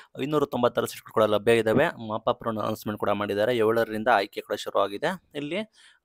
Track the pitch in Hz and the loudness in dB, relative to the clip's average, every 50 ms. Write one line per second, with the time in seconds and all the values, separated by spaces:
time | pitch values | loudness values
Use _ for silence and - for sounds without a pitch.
0 | - _ - 127 131 147 156 151 143 - - 123 120 120 - 120 117 - - - | -14 _ -10 -8 -6 -2 0 0 0 0 -2 0 0 2 2 0 -4 -4 -6 -12
1 | - - - 117 107 104 104 101 101 113 117 117 107 110 110 127 156 170 - - | -16 -6 2 2 2 4 4 2 4 4 4 4 4 2 4 4 2 2 -2 -6
2 | 113 107 107 113 - 127 117 - - 117 110 107 104 110 110 - - 110 104 107 | -8 -6 -6 -4 -2 -2 -2 -2 -2 -6 -4 -4 -2 -4 -4 -4 -6 -8 -6 -4
3 | 113 101 101 101 104 104 101 101 107 123 127 117 107 110 113 117 113 107 110 107 | 0 -2 0 0 0 -2 0 0 2 2 2 2 4 4 4 2 0 0 -2 -4
4 | 107 123 120 101 101 - - 110 - - 107 104 - 104 - 101 101 98 101 104 | 2 4 4 4 4 0 -6 -12 -8 -6 -6 -6 -6 -4 0 0 0 0 -2 -4
5 | 139 160 190 170 _ _ - 147 143 147 170 202 220 - _ _ - - _ _ | -4 -4 -4 -4 _ _ -12 -10 -8 -6 -6 -8 -8 -10 _ _ -20 -20 _ _
6 | _ | _